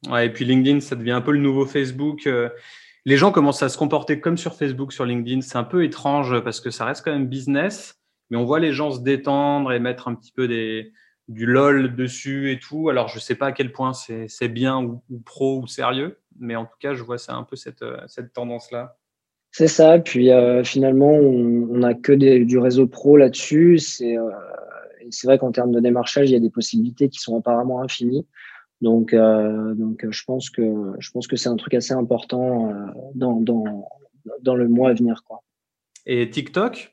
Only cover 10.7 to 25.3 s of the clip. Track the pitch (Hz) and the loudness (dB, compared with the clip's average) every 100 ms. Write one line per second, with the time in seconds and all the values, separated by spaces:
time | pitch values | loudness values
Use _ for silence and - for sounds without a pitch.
10.7 | 110 110 _ _ _ - 110 117 127 143 | -8 -12 _ _ _ -18 -6 2 4 6
11.7 | 139 131 120 127 - 139 139 139 131 - | 4 2 -2 -6 -6 -10 -6 -6 -6 -8
12.7 | 151 160 127 113 147 - 123 139 127 131 | -4 -2 0 -2 -6 -8 -4 -4 -4 -6
13.7 | - 131 127 - 113 110 - 123 117 131 | -4 -6 -6 -12 -12 -12 -8 -8 -4 -2
14.7 | 135 123 120 - 123 117 - 135 135 123 | -2 -6 -10 -14 -18 -16 -6 -4 -4 -8
15.7 | - 127 127 156 - _ - 120 117 113 | -6 -4 -4 -6 -10 _ -16 -10 -8 -10
16.7 | _ 139 131 117 120 - 123 120 131 127 | _ -8 -8 -8 -12 -10 -12 -12 -16 -16
17.7 | 123 120 127 131 - 123 - 120 120 - | -16 -14 -14 -16 -18 -16 -12 -10 -12 -12
18.7 | 120 123 _ _ _ _ _ _ - 160 | -14 -14 _ _ _ _ _ _ 2 2
19.7 | - 156 170 165 127 127 127 123 123 120 | 6 8 8 4 2 6 6 6 2 0
20.7 | 143 135 131 143 151 143 123 120 120 117 | 0 2 4 6 6 6 4 2 0 0
21.7 | 120 123 120 - 139 135 127 117 123 127 | 0 0 0 4 6 8 6 6 4 4
22.7 | 123 127 - 143 147 131 131 - 151 170 | 4 2 2 6 8 8 2 -2 4 6
23.7 | 170 147 - 120 117 113 98 - - - | 6 2 -6 -4 -4 -4 -8 -14 -18 -18
24.7 | - - - 120 - 127 | -20 -20 -20 -18 -6 2